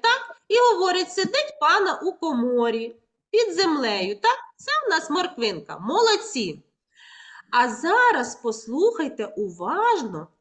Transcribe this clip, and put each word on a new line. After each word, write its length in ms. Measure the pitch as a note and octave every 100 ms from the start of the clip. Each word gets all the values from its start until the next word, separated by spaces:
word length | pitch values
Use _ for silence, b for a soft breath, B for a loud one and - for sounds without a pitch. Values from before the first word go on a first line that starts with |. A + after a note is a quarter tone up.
так? 340 | A#4 B4+ B4 - _
І 60 | A4+
говорить: 540 | A#4+ F#4+ F#4 F4+ F4+
«Сидить 460 | - F#4 C5 D5 -
пана 400 | D4+ G4 F4+ C#4+
у 100 | F4
коморі, 840 | - E4 B3 B3 A#3+ A#3 A3+ A3+ - _ _ _
під 240 | G#4+ A4+
землею», 680 | E4+ F#4+ D4 A#3 G3+ F#3+ G#3
так? 160 | A4+ C5 - _
Це 140 | - D5+ C#5
в 40 |
нас 200 | D#4+ D#4+
морквинка. 680 | D#4+ F4+ D4+ A3+ E3+ - D#3
Молодці. 840 | G3 F#4 A4+ G#4 - B3+ F#3 D3 _ _ _ B B B B B -
А 180 | - B3
зараз 680 | A3 E4 A4 B4 E4 A3+ -
послухайте 840 | A#3 A3 - C4 G#4+ A#4 D4+ D4+ G#3
уважно. 1000 | - G3+ E3+ F#3 F4 A#4 G#4 A3+ E3 D#3 _